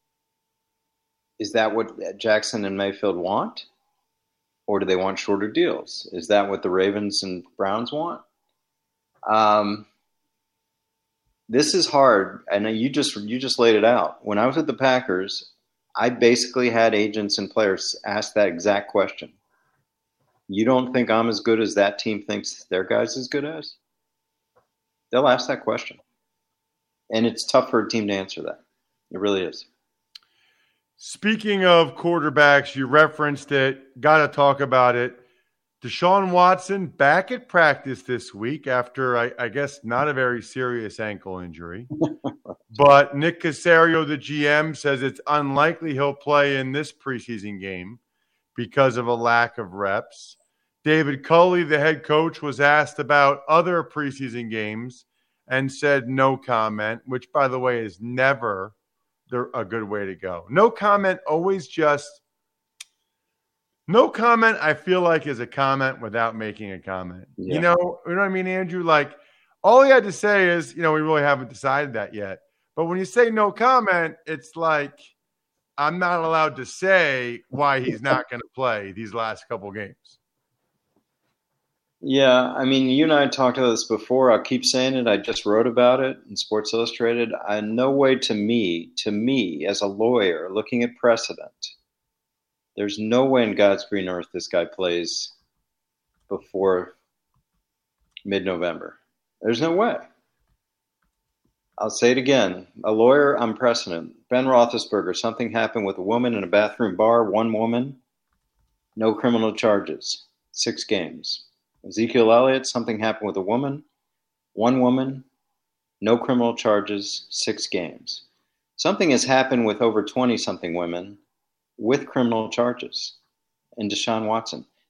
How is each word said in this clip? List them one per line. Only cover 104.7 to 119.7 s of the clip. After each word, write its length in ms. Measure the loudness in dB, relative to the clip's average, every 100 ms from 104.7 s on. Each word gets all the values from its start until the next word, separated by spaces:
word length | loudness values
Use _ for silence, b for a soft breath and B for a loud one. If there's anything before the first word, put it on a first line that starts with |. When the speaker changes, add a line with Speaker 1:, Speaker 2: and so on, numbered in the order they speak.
| 0 -4 -4 -2 -4
Speaker 1:
something 360 | -4 -4 -4
happened 340 | -2 -2 -2 -4
with 120 | -4
a 60 |
woman 320 | -2 0 0 -2
in 80 |
a 40 | 0
bathroom 480 | 2 2 0 -2 2
bar, 280 | 4 4
one 280 | 2 0 0
woman, 460 | 0 -2 -2 -4 -10 _ _ _ _ _ _ _ _ _ -2
no 180 | -2
criminal 400 | 0 0 0 0
charges, 720 | 0 0 0 -2 -10 -10 -12 _ _ _
six 320 | -8 -6 -6
games. 640 | -4 -4 -4 -10 -12 -12 -14 _ _ _ -10
Ezekiel 440 | -4 0 4 6
Elliott, 340 | 6 4 2 -2
something 320 | -6 -4 -4
happened 300 | -4 -4 -6
with 100 | -4
a 40 |
woman, 420 | -2 -2 -4 -8 -14 _ _ _ _ _ _
one 280 | -2 0 2
woman, 420 | 2 0 -2 -8 -16 _ _ _ _ _ _ _
no 160 | 0 0
criminal 380 | 2 0 0 0
charges, 720 | 0 0 0 -6 -8 -12 -12
six 380 | -8 -6 -6 -6
games. 560 | -6 -8 -12 -14 -14 -18 _ _ _ _ -4
Something 360 | -2 0 2
has 120 | 2
happened 440 | 4 2 2 0
with 140 | 0